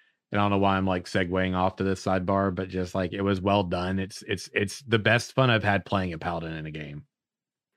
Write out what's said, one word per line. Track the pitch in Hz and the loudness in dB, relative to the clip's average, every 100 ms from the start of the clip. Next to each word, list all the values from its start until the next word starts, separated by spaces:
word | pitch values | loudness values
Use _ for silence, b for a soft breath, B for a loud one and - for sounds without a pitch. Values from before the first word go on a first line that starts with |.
| _ _ _ | _ _ _
and | 104 | 0
I | |
don't | 101 | 2
know | 101 | 4
why | 98 95 | 4 4
I'm, | 95 | 2
like, | 90 | -2
segueing | - 98 87 92 92 | -2 -2 0 0 0
off | 90 95 - | 2 0 0
to | |
this | 98 92 | -2 -2
sidebar, | 98 92 90 98 98 | 0 0 0 0 0
but | 90 95 | -2 -4
just, | 92 90 | -4 -4
like, | 98 90 | -2 -4
it | 98 | -2
was | 98 95 | 0 0
well | 98 101 | 2 2
done. | 90 90 90 95 | 2 -2 -2 -2
It's, | 95 - - | -4 -8 -8
it's, | 98 - | -8 -4
it's | 101 101 - | -2 -2 -4
the | 117 113 | 0 2
best | 107 117 - | 4 2 2
fun | - 127 | 2 4
I've | 110 | 4
had | 101 101 | 4 2
playing | - 101 92 | 2 0 0
a | 80 | -4
paladin | 87 85 82 | -4 -4 -4
in | 80 - | -8 -8
a | |
game. | - - 73 - _ _ _ _ _ _ | -10 -10 -14 -16 _ _ _ _ _ _